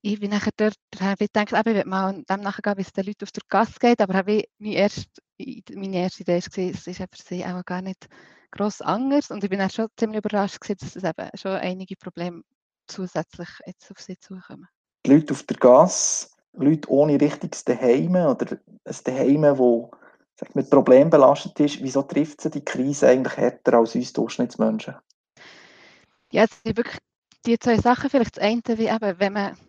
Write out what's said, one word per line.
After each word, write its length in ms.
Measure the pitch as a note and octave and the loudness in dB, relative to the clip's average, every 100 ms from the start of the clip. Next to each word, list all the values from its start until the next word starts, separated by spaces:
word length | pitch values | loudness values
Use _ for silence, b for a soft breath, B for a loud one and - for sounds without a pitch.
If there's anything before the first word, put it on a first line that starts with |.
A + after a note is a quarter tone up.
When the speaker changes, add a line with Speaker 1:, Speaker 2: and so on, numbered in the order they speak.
Speaker 1:
ich 180 | G#3 G#3 | -4 -6
bin 120 | G3+ | -2
nachher 200 | G#3 G#3+ - | -2 -4 0
dort, 180 | G#3+ - _ | -2 -2 _
da 160 | - G3 | -6 -4
habe 180 | G3 | -2
ich 80 | G#3 | -2
gedacht, 220 | A3 G#3 | -2 0
eben, 240 | A3 A3 G#3 | 0 0 0
ich 80 | F#3 | -2
will 40 | |
mal 220 | F#3+ F#3+ | -2 -4
dem 300 | G3 - G3 | -6 -6 -6
nachgehen, 360 | G3+ G3+ G#3 G3 | -4 -6 -6 -4
wie 40 | |
es 100 | F#3+ | -6
den 140 | - F#3+ | -6 -8
Leuten 180 | G#3 | -10
auf 80 | G3+ | -12
der 120 | - - | -14 -2
Gasse 320 | G3 A3 - | 0 0 2
geht. 220 | A#3+ A#3+ | 2 4
Aber 140 | G3 F#3+ | 2 0
habe 180 | F#3+ | 0
ich 160 | G#3+ - _ | -2 -2 _
meine 160 | G#3+ F#3 | -6 0
erste, 320 | G3+ - - - _ _ - - - | 0 -2 -14 -18 _ _ -16 -16 -16
meine 220 | - G3 F#3 | -12 -6 -4
erste 280 | F3+ - | -4 -6
Idee 180 | F#3 F3 | -2 -2
war, 300 | - - F#3 | -2 -6 -6
es 140 | F#3+ - | -6 -12
ist 120 | F3+ | -14
eben 100 | F#3 | -14
für 140 | - | -16
sie 220 | - F3+ F3+ | -14 -10 -8
auch 180 | F3+ | -10
gar 180 | F3+ F3+ | -8 -8
nicht 240 | F#3+ F#3 - b b b b | -8 -14 -18 b b b b
gross 300 | - G#3 - | -6 -6 -4
anders. 500 | - G3 C4 C#4+ - | -4 -2 0 0 -2
Und 140 | G#3 G3 | -8 -6
ich 40 | |
bin 100 | G3 | -2
dann 100 | F#3+ | -4
schon 180 | - A3 - | -4 -8 -4
ziemlich 240 | A3 G#3+ | -4 -4
überrascht 400 | G#3 G#3 G3 - | -4 -2 -4 -6
gewesen, 200 | - G3+ | -10 -10
dass 140 | - - | -10 -6
es 60 | F#3 | -6
eben 240 | - - - | -6 -12 -10
schon 180 | G3 | -8
einige 420 | F#3+ F#3 F#3 F#3 F#3+ | -6 -6 -8 -12 -14
Probleme 460 | F#3 - F3 E3+ - _ _ _ _ | -16 -10 -10 -10 -20 _ _ _ _
zusätzlich 600 | - F#3 E3+ D#3+ - E3+ - - | -12 -8 -6 -8 -12 -16 -16 -20
jetzt 240 | - _ | -20 _
auf 120 | F#3+ | -20
sie 160 | - F#3 | -18 -18
zukommen. 480 | _ F#3+ - - - _ _ _ - | _ -20 -18 -20 -20 _ _ _ 4
Speaker 2:
Die 60 | |
Leute 200 | C#3+ D3+ | 4 4
auf 100 | B2+ | -8
der 120 | - A#2+ | -6 4
Gasse, 720 | B2+ B2+ F3+ - - - - _ _ - | 8 8 8 2 -4 -6 -10 _ _ -2
Leute 320 | C3+ D#3 - | 0 0 0
ohne 320 | C3+ D3+ C#3+ | 2 4 4
richtiges 420 | D3 - D#3+ - | 2 -2 -12 -10
Daheim 520 | - A#2+ B2 C3 E3 F3+ | -6 -2 2 2 2 2
oder 420 | E3 B2 E3+ D#3+ _ - | 2 0 -4 -8 _ -20
ein 120 | - - - | -16 -10 -8
Daheim, 520 | B2+ C3 D3 D3+ C3+ | -2 2 4 4 4
wo, 340 | B2 A#2 - b b b b _ | 4 2 -2 b b b b _
sag 140 | - | -8
ich, 60 | C#3+ | -6
mit 140 | - | 4
Problemen 400 | C#3 C3+ B2+ D#3+ | 4 8 8 8
belastet 480 | D#3+ C3 C#3+ - - | 8 6 4 -4 -2
ist, 200 | D3 - | -2 0
wieso 200 | C3+ C3+ | -4 -4
trifft 400 | C3+ D3 D3+ - | -2 -4 -4 -6
sie 80 | D#3 | -8
die 160 | D3 C#3 | -8 -8
Krise 420 | C3 C3 C#3+ C3 | -4 -4 2 4
eigentlich 300 | B2+ B2+ - | 4 2 -2
härter 380 | A#2+ - - A#2 | -2 0 2 4
als 200 | A2+ B2 | 2 -2
uns 160 | B2 | -4
Durchschnittsmenschen? 840 | - A2+ - B2 - A2 A2 - - _ _ _ _ b b b b b b b b _ | -4 -6 -4 -6 -2 -2 -2 -8 -16 _ _ _ _ b b b b b b b b _
Speaker 1:
Ja, 100 | - | 2
es 180 | A3 - A3+ | 2 0 -8
sind 100 | G#3 | -6
wirklich 220 | - - _ _ _ _ - | -6 -8 _ _ _ _ -2
die 120 | A#3 | -2
zwei 180 | B3 A3+ | 2 2
Sachen. 320 | A#3+ B3 C#4 | 2 2 0
Vielleicht 260 | C4+ A3+ - | 0 -2 -2
das 80 | |
eine, 180 | G3+ A#3 - | -2 -2 -4
wie 240 | A3 A3+ | -2 -2
eben, 300 | A3+ G#3+ F3 | -2 -4 -2
wenn 140 | G3 | -2
man 240 | G#3 G3+ - | -2 -6 -8